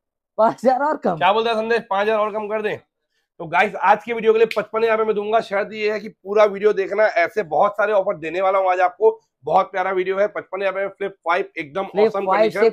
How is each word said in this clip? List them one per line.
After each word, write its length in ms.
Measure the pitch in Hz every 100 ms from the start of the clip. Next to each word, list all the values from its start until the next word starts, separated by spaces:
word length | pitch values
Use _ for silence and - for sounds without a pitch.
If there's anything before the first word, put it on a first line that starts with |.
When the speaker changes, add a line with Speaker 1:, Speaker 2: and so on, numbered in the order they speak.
| _ _ _ -
Speaker 1:
पाँच 280 | 220 - 233
हजार 180 | 254
और 140 | 285 302
कम? 200 | 220 165
Speaker 2:
क्या 160 | 175
बोलता 160 | 208 226
है 60 | 220
संदेश, 260 | 226 233 220
पाँच 140 | 196
हजार 140 | 208 220
और 160 | 214
कम 140 | 208 208
कर 140 | 214
दें? 160 | 208 135 _ _ _ _ _ -
तो 60 | 165
गाइस, 280 | 170 202 190
आज 280 | 180 214
के 100 | 226
वीडियो 180 | 233 220
के 60 | 220
लिए 80 | 220 214
पचपन 280 | 202 226
हज़ार 200 | 226 220 220
में 80 | 208
दूंगा। 240 | 208 226
शर्त 340 | 220 196 202
ये 180 | 214 208
है 80 | 214
कि 100 | 208
पूरा 340 | - 190 208 214
वीडियो 260 | 196 208
देखना, 300 | 190 185 202 214 165
ऐसे 260 | 165 214 165
बहुत 260 | 151 202
सारे 220 | 202 208
ऑफर 220 | 208 190 170
देने 240 | 156 170
वाला 180 | 190 196
हूँ 120 | 185
आज 80 | 180
आपको। 400 | 180 - 220 220 _ _ 135
बहुत 260 | 180 190
प्यारा 200 | 190 185
वीडियो 260 | 190 185 190
है, 100 | 202
पचपन 340 | - - 190
हज़ार 120 | 196 190
में 120 | 196
फ्लिप 220 | - 196
फ़ाइव 380 | 196 165 175 190 160
एकदम 260 | 151 165
Speaker 1:
फ्लिप 240 | 196 185 214
Speaker 2:
ऑसम 180 | 202 190
Speaker 1:
फ़ाइव 160 | 190
Speaker 2:
कंडीशन। 200 | 220 190
Speaker 1:
से 80 | 226